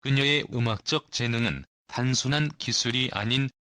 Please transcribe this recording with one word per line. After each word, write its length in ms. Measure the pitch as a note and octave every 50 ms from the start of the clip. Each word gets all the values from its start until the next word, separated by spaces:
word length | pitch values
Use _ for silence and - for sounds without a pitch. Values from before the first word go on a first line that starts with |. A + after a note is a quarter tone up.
그녀의 440 | _ C3+ C#3 C3+ C#3 C#3+ D3 D3 - - -
음악적 580 | A#2+ A#2 A#2 A2 G2+ - - - D#3 - _
재능은 540 | - - A#2+ A#2+ A#2 A#2 A#2 G#2+ D#2 C#2 C2+ _ _ _ _ _
단순한 640 | - - A#2+ B2+ B2+ A#2+ - B2+ C#3 D3 D3+ D3 D3+ _
기술이 500 | - - A#2 - - A#2+ A#2 B2+ B2+ B2+
아닌 380 | - - G#2 A2+ A#2+ C3 C3+ C3 - _